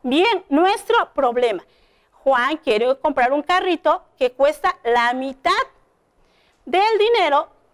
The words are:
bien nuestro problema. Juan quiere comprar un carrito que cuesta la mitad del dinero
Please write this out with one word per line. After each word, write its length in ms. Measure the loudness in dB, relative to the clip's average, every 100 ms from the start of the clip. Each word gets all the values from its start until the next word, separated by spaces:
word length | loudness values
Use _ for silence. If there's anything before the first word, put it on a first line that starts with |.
bien 420 | -2 0 0 -2 -2
nuestro 640 | 0 2 -2 -2 -2 -2
problema. 520 | -2 -2 0 -2 -2 _ _ _ _ _
Juan 440 | _ 0 0 0 -4
quiere 400 | -2 0 0 -2
comprar 340 | -2 0 0
un 100 | 0
carrito 640 | 0 -2 0 0 0 -2 _ _
que 160 | -4
cuesta 440 | 0 0 0 -4 -4
la 280 | -2 0 0
mitad 380 | -2 -8 -6 -2 -2 -4 _ _ _ _ _ _ _ _ _
del 340 | -4 0 2 2
dinero 520 | 2 2 2 0 -2 _ _